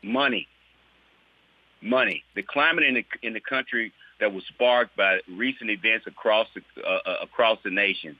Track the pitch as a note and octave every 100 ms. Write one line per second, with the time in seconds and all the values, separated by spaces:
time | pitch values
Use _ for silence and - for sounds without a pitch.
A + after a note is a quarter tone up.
0 | G2 B2 C#3 A#2 - _ _ _ _ _
1 | _ _ _ _ _ _ _ _ - C3
2 | B2+ F3+ - - G2+ - D3 E3 D3 B2+
3 | A2 - A#2 A2+ - C3 C3 A#2+ A2+ -
4 | - _ G#2+ G2 - - B2 B2 A#2+ _
5 | G2 F#2+ - F2+ A#2+ C3+ A#2 G#2+ A2 A2+
6 | - - - G#2+ A2 - - - - F#2
7 | - F2+ - - A#2 A2 - F#2 G2+ F#2+
8 | E2